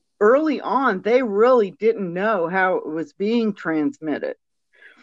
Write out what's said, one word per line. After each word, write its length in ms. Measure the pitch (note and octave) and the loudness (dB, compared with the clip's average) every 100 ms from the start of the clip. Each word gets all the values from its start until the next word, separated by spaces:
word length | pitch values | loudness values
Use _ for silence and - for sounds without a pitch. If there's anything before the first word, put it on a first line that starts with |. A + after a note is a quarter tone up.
| _ - | _ 0
early 420 | G#3 C4+ D#4 A#3+ | 4 4 2 -4
on, 400 | D#3+ A#3+ C4 F#3+ | -2 0 0 0
they 200 | G#3 B3+ | 0 0
really 500 | A#3+ G3 A#3+ B3 G3 | 2 2 4 4 2
didn't 420 | D3+ A3 A3+ F3+ | 0 -2 0 -4
know 340 | F3 G#3+ G#3 E3 | -4 -2 -2 -2
how 280 | F#3+ F#3 F3 | 0 0 0
it 100 | - | -4
was 260 | D#3 D3+ | -8 -8
being 400 | - G3+ A#3 A3 | -6 -2 0 -2
transmitted. 800 | G3+ E3+ D#3 C#3+ C#3+ D#3 C3 C#2+ - _ _ _ _ - _ | -4 -4 -2 -2 -4 -8 -6 -6 -10 _ _ _ _ -20 _